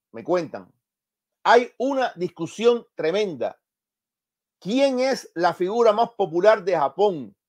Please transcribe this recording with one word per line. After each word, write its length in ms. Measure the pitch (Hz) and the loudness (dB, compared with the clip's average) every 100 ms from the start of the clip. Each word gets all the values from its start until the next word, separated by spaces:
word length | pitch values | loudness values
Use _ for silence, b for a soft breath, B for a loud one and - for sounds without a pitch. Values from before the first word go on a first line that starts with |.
| _ | _
me 120 | 113 | -12
cuentan. 480 | 113 180 147 104 90 _ _ _ _ _ _ _ | -2 -2 -2 -12 -18 _ _ _ _ _ _ _
Hay 260 | 180 233 240 - | 4 4 4 -4
una 380 | 254 269 240 170 | -4 -2 -4 -4
discusión 720 | 175 - 165 - 233 240 - | -8 -8 -12 0 2 2 -2
tremenda. 680 | - 160 190 208 139 104 - _ _ _ _ _ _ _ _ _ _ | -6 -4 -2 -4 -4 -8 -8 _ _ _ _ _ _ _ _ _ _
¿Quién 420 | 175 254 277 254 | -4 0 0 0
es 300 | 262 247 - | -2 -4 -8
la 180 | 165 175 | -2 -2
figura 400 | 160 180 233 226 | -2 -4 2 2
más 200 | 208 233 | 2 0
popular 520 | - 190 170 202 214 | -2 -4 2 4 4
de 100 | 180 | 0
Japón? 640 | 165 139 - 208 165 110 _ | -2 -2 0 -2 -2 -10 _